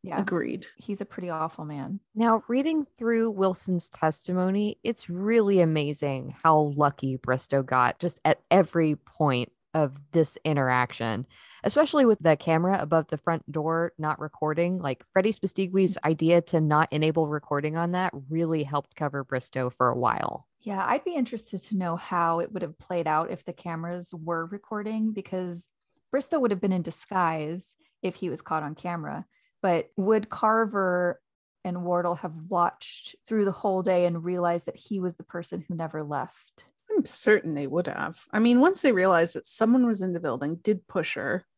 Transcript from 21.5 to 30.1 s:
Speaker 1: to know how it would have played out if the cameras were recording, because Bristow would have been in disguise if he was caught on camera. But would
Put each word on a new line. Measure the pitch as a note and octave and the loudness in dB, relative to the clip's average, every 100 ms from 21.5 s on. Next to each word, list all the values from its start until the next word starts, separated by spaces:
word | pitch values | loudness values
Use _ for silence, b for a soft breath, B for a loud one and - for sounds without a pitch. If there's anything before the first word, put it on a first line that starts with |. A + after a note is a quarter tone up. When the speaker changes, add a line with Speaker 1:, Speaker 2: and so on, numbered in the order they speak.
| F#3+ | -12
Speaker 1:
to | - G3 | -6 -4
know | F3+ E3+ | -2 -4
how | - F3+ E3+ E3 | -4 0 2 0
it | E3+ | -2
would | G3+ | -6
have | E3+ D#3+ | -8 -12
played | - F3+ D#3 | -6 -4 0
out | D#3 E3 | 0 0
if | E3+ - | -6 -10
the | |
cameras | - F3 E3 E3+ F3+ F3 | -12 -8 -8 -6 -8 -10
were | E3+ D#3 E3 | -12 -4 -4
recording, | E3 G3+ _ G#3+ G#3 A3 A3 | -4 -10 _ -8 -6 -4 -4
because | G#3 G3 F#3 F3+ F3 - _ _ _ _ | -4 -6 -6 -6 -10 -16 _ _ _ _
Bristow | C#4 - D#4+ | -4 -2 0
would | A#3+ | 0
have | G3 | 0
been | G3 | 0
in | F#3 | -2
disguise | E3 - - F#3+ E3+ D#3+ D3+ F3 - _ _ _ | -4 -10 -6 0 0 0 -6 -8 -12 _ _ _
if | F#3+ F3+ | -6 -4
he | F3+ | -6
was | - | -6
caught | - D#3+ | -4 -4
on | D3 | -4
camera. | D#3 F3+ E3+ D3+ D3+ - _ _ _ | -8 -8 -6 -6 -10 -12 _ _ _
But | F#3 E3+ - - | 0 0 0 -2
would | F#3+ | 2